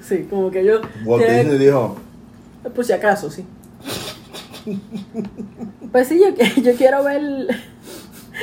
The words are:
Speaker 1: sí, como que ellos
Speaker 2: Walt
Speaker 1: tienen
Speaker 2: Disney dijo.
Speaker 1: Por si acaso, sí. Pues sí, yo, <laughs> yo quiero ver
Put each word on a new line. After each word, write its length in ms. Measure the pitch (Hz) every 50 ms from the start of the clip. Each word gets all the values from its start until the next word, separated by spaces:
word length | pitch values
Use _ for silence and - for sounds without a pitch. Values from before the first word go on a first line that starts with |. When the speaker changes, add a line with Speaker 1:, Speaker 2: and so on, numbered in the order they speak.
| -
Speaker 1:
sí, 240 | - 202 175 - -
como 220 | 202 196 190 185
que 100 | 185 190
ellos 200 | 185 202 220 220 220 - - - -
Speaker 2:
Walt 200 | - 117 117 233
Speaker 1:
tienen 240 | 226 117 120 120 147
Speaker 2:
Disney 160 | 143 135 135
dijo. 300 | 139 139 131 117 101 - - - - - - - - - - - - - - - 247 -
Speaker 1:
Por 100 | 247 240
si 80 | 240 196
acaso, 380 | 180 - 208 196 196 - -
sí. 140 | - - 185 - - - - - - - - - - - - - - - - - - - - - - - - 220 196 202 - - 226 196 196 - - 226 202 196 - - 214 - - - 240 214 - - - 240 -
Pues 160 | 247 262 254
sí, 100 | 311 339
yo, 420 | 392 392 269 - 240 208 - 277 226
<laughs> 0 |
yo 120 | 247 240
quiero 280 | 240 277 262 269 277 277
ver 160 | 277 285 285 294 285 277 269 254 - 247 - - - - - - - - - - - - - - - - -